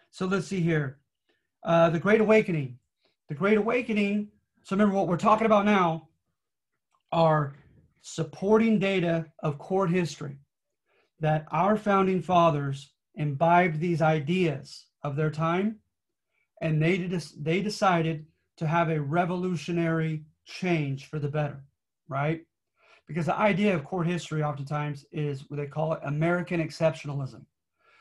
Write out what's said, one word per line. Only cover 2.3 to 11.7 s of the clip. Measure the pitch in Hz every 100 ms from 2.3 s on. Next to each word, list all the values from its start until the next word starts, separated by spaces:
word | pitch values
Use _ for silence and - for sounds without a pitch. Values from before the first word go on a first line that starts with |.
| 220 214 160 131 123 _ _ _ _ -
The |
Great | 143 190 214
Awakening, | 208 247 233 214 202 208 208 _ _ _
so | - 196
remember | 208
what | 196 175
we're | 175
talking | 214 214 220
about | 208 202
now | 208 175 160 - _ _ _ _ _ _ _ _ _ _
are | 165 165 156 143 139 - _ _ _
supporting | - - 156 - 190 220 226 214
data | 196 190 170 165 160 -
of | 156 143
court | - 185 190
history | 180 170 - 143 - _ _ _ _ _ _ _ _
that | 156 156 156
our | 156 185